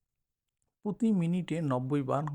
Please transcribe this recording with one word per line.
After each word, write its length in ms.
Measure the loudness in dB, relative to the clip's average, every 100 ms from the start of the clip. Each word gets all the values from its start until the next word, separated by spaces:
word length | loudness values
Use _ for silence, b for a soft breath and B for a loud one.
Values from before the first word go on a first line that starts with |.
| _ _ _ _ _ _ _ _ -6
প্রতি 220 | 0 2 4
মিনিটে 360 | 2 0 -2 -2 0
নব্বই 320 | 0 0 -2 0
বার 140 | -2 -2